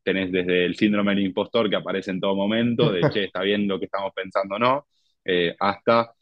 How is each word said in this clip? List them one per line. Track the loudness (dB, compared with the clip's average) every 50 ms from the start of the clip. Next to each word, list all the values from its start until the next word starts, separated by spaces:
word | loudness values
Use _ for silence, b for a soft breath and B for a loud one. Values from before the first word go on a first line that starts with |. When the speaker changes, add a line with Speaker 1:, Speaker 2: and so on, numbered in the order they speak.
| -4
Speaker 1:
tenés | -2 -2 0 -2 -2
desde | -2 -2 0 2 2 2 2
el | 0 0
síndrome | 2 2 2 2 2 2 2 2
del | 0 0
impostor | 0 -2 -2 -4 -2 0 0 0 0
que | 0
aparece | -2 -2 -2 -4 -4 -4 -4
en | -4 -2
todo | -2 0 0
momento, | 0 0 0 0 0 0 0 2 2 2 2
de, | 2 2
Speaker 2:
<laughs> | 0 0 0
Speaker 1:
"Che, | 0 -4
¿está | -4 -4 -4
bien | -2 0 0 0 0 -2
lo | -2 -4
que | -4
estamos | -6 -6 -6 -6 -6 -6
pensando | -8 -8 -4 -2 -4 -4 -2 -2
o | 0
no?", | 0 0 0 0 -4 _ _ _ _ _ _ _ -4
eh, | 0 0 2 2 0 -2 -2
hasta, | -2 -2 -2 -2 2 4 4 4 2 0 -4 _